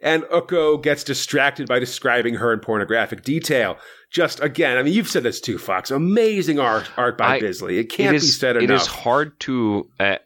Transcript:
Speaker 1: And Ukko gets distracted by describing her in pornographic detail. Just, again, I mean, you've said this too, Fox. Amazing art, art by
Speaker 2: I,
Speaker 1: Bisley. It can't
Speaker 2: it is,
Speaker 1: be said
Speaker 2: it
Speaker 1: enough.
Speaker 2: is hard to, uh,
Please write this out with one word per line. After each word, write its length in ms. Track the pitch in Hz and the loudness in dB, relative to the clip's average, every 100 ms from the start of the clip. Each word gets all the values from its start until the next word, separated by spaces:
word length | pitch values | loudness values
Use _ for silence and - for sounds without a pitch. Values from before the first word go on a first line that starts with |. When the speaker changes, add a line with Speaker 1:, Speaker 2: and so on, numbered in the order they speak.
Speaker 1:
And 240 | 147 160 - | -2 -2 0
Ukko 440 | 170 170 175 151 147 | -2 0 0 2 2
gets 280 | 147 143 - | 0 -2 -2
distracted 640 | 131 - 143 139 139 123 | -6 -2 2 2 0 0
by 100 | 123 | 0
describing 560 | 123 - 131 120 117 110 | 0 -4 0 2 0 0
her 160 | 120 | 0
in 80 | 110 | -2
pornographic 640 | - 110 98 113 104 110 | 0 -2 0 0 -2 -6
detail. 540 | 131 160 156 135 101 80 - - _ | -4 -4 0 0 0 -4 -14 -20 _
Just, 300 | 170 160 - | 0 0 0
again, 340 | 147 131 143 123 | -4 0 0 2
I 60 | |
mean, 100 | 143 | 2
you've 160 | 202 196 | 0 0
said 140 | 175 | -2
this 160 | 120 - | -2 -4
too, 160 | - 92 | -6 -6
Fox. 320 | - 92 - | -2 -4 -2
Amazing 720 | 135 175 220 220 202 156 143 | -2 2 4 4 2 0 2
art, 300 | 120 110 - - | 2 0 -2 -2
art 200 | 120 120 | -2 2
by 200 | 107 131 | 0 2
Speaker 2:
I, 20 | |
Speaker 1:
Bisley. 380 | 107 90 90 92 | -2 -4 -4 -2
It 60 | 117 | -2
can't 280 | - 196 151 | 0 2 2
Speaker 2:
it 20 | |
is, 60 | |
Speaker 1:
be 40 | 151 | 2
said 240 | - 127 117 | 0 2 2
Speaker 2:
it 60 | |
Speaker 1:
enough. 180 | 107 101 | 2 2
Speaker 2:
is 60 | 85 | 0
hard 500 | - - 135 151 - | -4 0 0 0 -6
to, 480 | - 127 110 104 - - | -4 -2 0 -2 -4 -2
uh, 180 | 98 95 | -2 -2